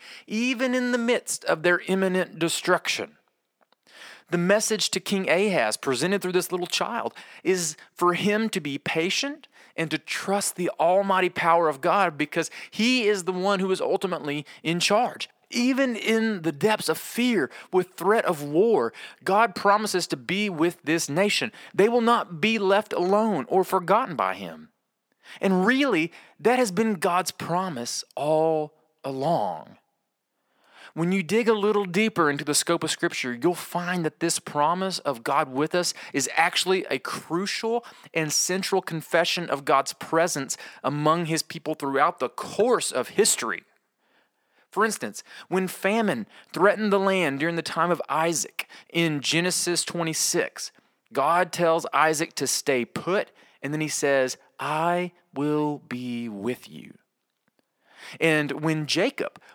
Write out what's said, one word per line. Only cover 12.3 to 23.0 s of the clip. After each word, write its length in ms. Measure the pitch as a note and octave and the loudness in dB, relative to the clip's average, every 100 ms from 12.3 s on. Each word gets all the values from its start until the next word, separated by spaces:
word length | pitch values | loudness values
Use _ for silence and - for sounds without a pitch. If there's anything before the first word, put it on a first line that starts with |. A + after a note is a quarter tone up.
| E3+ D#3 - - | -2 -4 -8 -10
he 360 | - A#3 B3+ G#3 | -2 2 2 2
is 180 | G3+ | 0
the 80 | F3 | -2
one 280 | F3+ F#3+ G3 | -2 0 0
who 100 | F#3+ | 0
is 100 | F#3 | 0
ultimately 680 | - F#3 F#3+ E3 D3 D3 - - | 0 0 -2 -4 -4 -6 -8 -8
in 180 | D#3 F3 | -4 0
charge. 480 | - G#3 A#3 - - _ _ | 2 2 2 -4 -12 _ _
Even 460 | A#3+ B3 C4 C4+ | 0 2 2 0
in 480 | A3 - A3+ A3+ G3+ | 0 0 2 2 0
the 80 | D#3+ | -4
depths 380 | C#3+ G#3 G#3+ - | 0 0 2 0
of 100 | D#3 | -4
fear 540 | - - B3 G#3+ B2+ - - | -4 0 2 2 0 -4 -2
with 220 | F#3 F3 | 0 0
threat 300 | - F3+ A3 | 0 2 4
of 180 | - D#3 | 2 -2
war, 500 | C#3+ D#3 A3+ F#3+ A2+ - - - | 0 2 4 4 2 -4 -14 -6
God 320 | C3 G3 A3+ | 2 4 4
promises 540 | - G3+ G#3 G#3+ F3+ E3 | 2 4 4 2 -2 -2
to 80 | D3 | -4
be 340 | A#2 F#3 G#3 | -2 0 0
with 320 | D#3+ E3+ E3 | 2 0 0
this 260 | C3+ E3 - | 0 0 0
nation. 440 | D3 G3+ - A#2 - - | 0 2 0 -4 -8 -4
They 160 | - G#3 | 4 4
will 120 | A#3+ | 6
not 400 | A3+ A#3 D#3+ E3 | 4 4 0 -2
be 180 | G#3+ A3+ | 0 2
left 340 | G3 G3 G#3+ | 4 2 2
alone 520 | - | 0